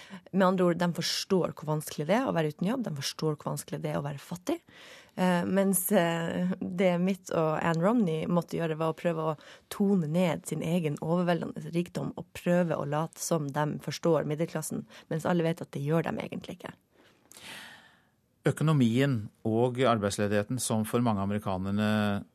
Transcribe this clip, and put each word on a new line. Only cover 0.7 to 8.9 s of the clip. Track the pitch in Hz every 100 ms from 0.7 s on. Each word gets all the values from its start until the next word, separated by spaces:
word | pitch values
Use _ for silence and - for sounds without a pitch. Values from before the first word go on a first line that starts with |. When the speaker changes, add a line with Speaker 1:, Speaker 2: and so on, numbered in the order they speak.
| 170
Speaker 1:
de | 175
forstår | 165 156 - - 190 156
hvor | - 151 151
vanskelig | - - 151
det | 214
er | 262
å |
være | 170 151
uten | - 175
jobb, | 269
de | 208
forstår | 147 - - 156 147
hvor | 147
vanskelig | 147 - 156
det | 156
er | 160
å |
være | 143 143
fattig. | - 180 - 339 - - - - -
Eh, | - 185 175
mens, | 190 190 196 185 -
eh, | 208 170 165 170 180 180 185
det | 190 180 185 175
Mitt | 180 190 -
og | - 160 156
Ann | 170 165
Romney | 180 247 180 156
måtte | 170 175 165 165
gjøre, | 165 156
var | 160